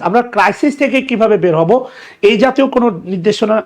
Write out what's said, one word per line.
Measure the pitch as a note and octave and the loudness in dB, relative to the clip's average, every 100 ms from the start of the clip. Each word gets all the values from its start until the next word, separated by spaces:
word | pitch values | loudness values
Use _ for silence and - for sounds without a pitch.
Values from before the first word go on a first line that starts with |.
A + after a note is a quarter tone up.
আমরা | F3 A3+ | -2 -2
ক্রাইসিস | A#3+ G#3+ F#3+ G3 D4 C#4+ | 0 0 0 0 -2 0
থেকে | C#4 C4 | -2 -2
কিভাবে | C4 A3+ A3 G3+ | -2 0 2 2
বের | F3 D#3+ | 2 2
হব | E3 B3 - - - - | 2 0 -2 -16 -20 -2
এই | G3+ A3 | 0 2
জাতীয় | C4 B3+ C4+ | 2 2 0
কোনো | B3+ A#3+ F3 | 0 -2 -4
নির্দেশনা | E3+ F#3+ G3 G#3 G#3 G#3+ | -8 -4 -2 -2 -2 -2